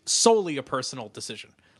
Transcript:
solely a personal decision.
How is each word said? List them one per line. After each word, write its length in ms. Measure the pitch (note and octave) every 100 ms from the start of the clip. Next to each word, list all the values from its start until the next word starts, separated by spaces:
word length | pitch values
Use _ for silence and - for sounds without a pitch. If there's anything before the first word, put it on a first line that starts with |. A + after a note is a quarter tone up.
| -
solely 500 | - A#3 A3+ F3+ C#3
a 60 |
personal 460 | C3 C3+ B2+ C3+ G#2+
decision. 400 | - - A2 - _ _